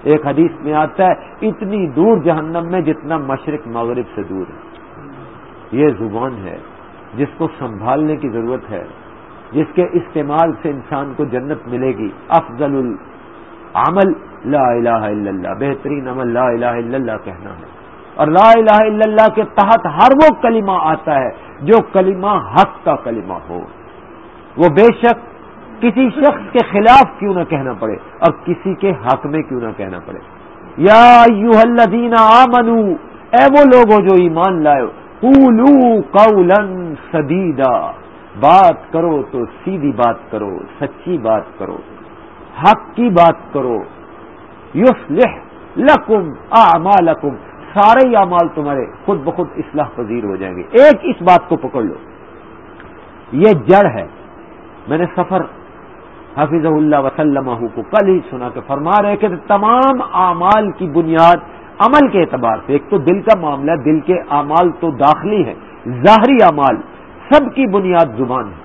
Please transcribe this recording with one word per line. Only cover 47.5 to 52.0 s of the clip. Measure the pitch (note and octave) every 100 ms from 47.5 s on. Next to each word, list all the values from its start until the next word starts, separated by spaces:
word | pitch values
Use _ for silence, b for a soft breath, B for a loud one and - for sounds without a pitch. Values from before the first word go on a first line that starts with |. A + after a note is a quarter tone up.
| - -
سارے | G3 G3+ A#3+ C4
ہی | A3+
اعمال | F#3+ F3 E3+ -
تمہارے | D3 C#3 A#2+ - -
خود | F#3+
بخود | C#3 E3+ E3 -
اصلاح | - - C#3+ -
پذیر | A#2 A#2
ہو | G#2 F#2
جائیں | F#2+ F2+
گے۔ | F2
ایک | A#3 C#4+ B3+
اس | F4+ -
بات | F3 F3+ -
کو | D3+
پکڑ | B2+ C3
لو، | G#2+ D2